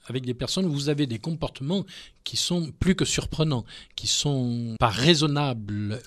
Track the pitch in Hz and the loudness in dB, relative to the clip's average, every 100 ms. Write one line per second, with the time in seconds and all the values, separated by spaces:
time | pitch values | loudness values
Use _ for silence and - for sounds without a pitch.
0 | - 127 123 123 127 185 185 143 139 147 | -8 -6 -4 -4 -2 0 0 0 0 0
1 | 143 110 165 160 139 - 135 196 - - | 0 -2 -4 -4 -6 -6 -4 -2 -4 -10
2 | - - - - - 175 156 - 180 190 | -20 -14 -8 -4 0 0 -2 0 2 4
3 | - - - - 156 127 - - - - | 2 0 -2 0 2 0 -2 -12 -16 -8
4 | - - 147 139 123 120 117 110 123 107 | -2 0 2 2 2 0 -2 2 2 4
5 | 143 156 156 143 143 117 104 104 104 104 | 6 6 4 2 0 -2 -4 -4 -2 -4